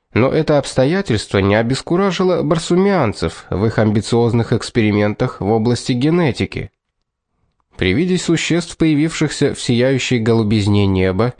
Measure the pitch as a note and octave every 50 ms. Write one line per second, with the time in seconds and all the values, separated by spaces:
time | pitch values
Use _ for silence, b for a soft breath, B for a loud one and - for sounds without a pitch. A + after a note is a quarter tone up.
0 | _ _ - G2 A#2+ C3+ - D#3 D#3 D#3 D3+ C#3+ C3 - - - C3 C#3 F3 G3
1 | G3 - A#2+ G2+ - - - G2+ F#2+ G2 G2+ A2 A2+ A#2 C3+ - - - E3+ F3+
2 | G3+ G3 E3+ - F#3 F#3 F3+ C3 C3+ D3 E3+ D#3+ - - F3 F3+ F#3+ G3+ G3 F3
3 | C3+ G#2+ F#2+ - - E2+ - - - - F2 F2+ G#2 A2+ - - G#2+ G#2+ G#2 A2
4 | G2 - A#2+ A#2 A#2 A#2 G#2+ A#2 A2 - B2 G#2+ - - - A#2+ A2 G#2 G#2 G#2
5 | G#2 G#2+ G#2 - B2+ B2 - - F2+ G2 A2+ A2+ G#2+ A#2+ A#2+ A#2 - - C3 A#2+
6 | C3 D#3 E3 F3+ F3 C3+ G#2+ - - - - F#2 - - _ _ _ _ _ _
7 | _ _ _ _ _ _ _ _ _ _ _ _ _ _ _ - F#2+ F#2 F#2 B2+
8 | F3+ F3+ F#3 E3+ - - E3+ D#3+ - - D#3 F3 - - - - E3 D#3 D#3 C#3+
9 | D3+ E3 - - D#3 D3 - - C#3+ B2 - - - - B2 A#2 B2 C3 C3+ B2
10 | - - B2+ A#2+ A2 A#2 A2+ A2+ A2 G#2 A2+ G#2+ G2 G#2+ G#2 G#2 G2+ G2 F#2+ F#2
11 | F#2 F#2+ F#2 F#2+ A2+ B2 B B